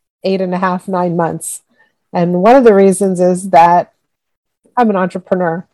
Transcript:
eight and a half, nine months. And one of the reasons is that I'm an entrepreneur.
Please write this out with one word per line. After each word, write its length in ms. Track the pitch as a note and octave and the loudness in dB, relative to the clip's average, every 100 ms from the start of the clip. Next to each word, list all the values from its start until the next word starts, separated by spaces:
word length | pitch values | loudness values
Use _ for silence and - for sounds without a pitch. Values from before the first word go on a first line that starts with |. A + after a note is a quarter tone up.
| _ _ | _ _
eight 160 | F#3+ F#3+ | -6 -4
and 120 | F#3 | -4
a 60 | F3+ | -4
half, 300 | F#3 F3+ - | -4 -4 -6
nine 280 | F#3 F3+ E3+ | -4 -2 -2
months. 460 | D#3+ D#3+ - - _ _ _ _ _ | -4 -6 -12 -18 _ _ _ _ _
And 300 | F#3 F3 F3+ | -4 -2 0
one 140 | G3+ C#4 | 4 4
of 80 | |
the 100 | A#3 | 6
reasons 460 | G3 G3 F#3 G3 F3+ | 4 4 2 -2 0
is 300 | F3+ F3+ G3 | -2 -2 0
that 420 | F3+ E3+ F3 - _ _ _ _ _ _ _ _ - | 4 4 2 -2 _ _ _ _ _ _ _ _ -4
I'm 140 | A3+ | -2
an 60 | G3 | 0
entrepreneur. 680 | F#3 F#3 - F#3 F3 E3+ - | -4 -6 -6 -4 -4 -6 -10